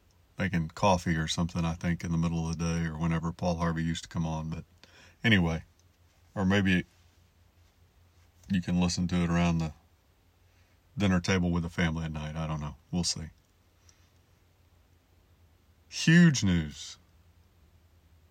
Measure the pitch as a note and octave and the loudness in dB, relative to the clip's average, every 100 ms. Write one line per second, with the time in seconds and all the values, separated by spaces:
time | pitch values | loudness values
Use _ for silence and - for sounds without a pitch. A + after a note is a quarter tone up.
0 | _ _ _ - F#2+ F2 D#2 - G#2 F2+ | _ _ _ -6 -2 -2 -4 0 2 2
1 | F#2 D#2+ D#2+ - E2+ F2+ E2 D#2+ F2+ E2 | 2 -2 -2 -2 -2 -2 -2 -2 -4 -4
2 | F2 E2 E2 E2 E2 D#2+ E2 E2+ D#2+ D#2 | -2 -2 0 -2 -4 -4 -2 -2 -4 -4
3 | E2 E2 E2 - F2+ E2 E2 E2 E2 E2 | -2 -2 -4 -4 -2 -2 -2 -2 -2 -4
4 | - E2+ D#2+ D#2+ D#2+ E2 - _ - - | -6 -4 -4 -4 -6 -8 -12 _ -20 -20
5 | - - A#2+ G#2 E2 E2 - _ _ _ | -20 -4 2 4 2 -2 -8 _ _ _
6 | _ _ _ G#2+ F#2+ G2+ F#2+ F2+ - _ | _ _ _ -2 2 2 4 2 0 _
7 | _ _ _ _ _ _ _ _ _ _ | _ _ _ _ _ _ _ _ _ _
8 | _ _ _ _ - G2 F2 F2+ F2 - | _ _ _ _ -4 -4 0 0 2 0
9 | F2 F2+ E2+ E2+ E2+ E2 D#2+ - _ _ | -2 0 2 2 2 0 -2 -8 _ _
10 | _ _ _ _ _ _ _ _ _ - | _ _ _ _ _ _ _ _ _ -2
11 | G2 F#2 F2 F#2+ F2 E2+ E2+ - F2 D#2+ | 2 2 2 2 2 0 -2 -2 -2 -2
12 | D#2+ D2+ D2+ D#2 D#2+ D#2 D2 C#2 - F2 | -6 -8 -8 -6 -6 -6 -8 -12 -8 -4
13 | E2+ - D#2+ - _ _ _ _ - _ | -2 -4 -10 -16 _ _ _ _ -20 _
14 | _ _ _ _ _ _ _ _ _ _ | _ _ _ _ _ _ _ _ _ _
15 | _ _ _ _ _ _ _ _ _ - | _ _ _ _ _ _ _ _ _ -2
16 | - E3 E3+ C3+ G2+ F2 D2+ C#2 - - | 6 8 8 6 2 2 0 -8 -16 -18
17 | _ _ _ _ _ _ _ _ _ _ | _ _ _ _ _ _ _ _ _ _
18 | _ _ _ | _ _ _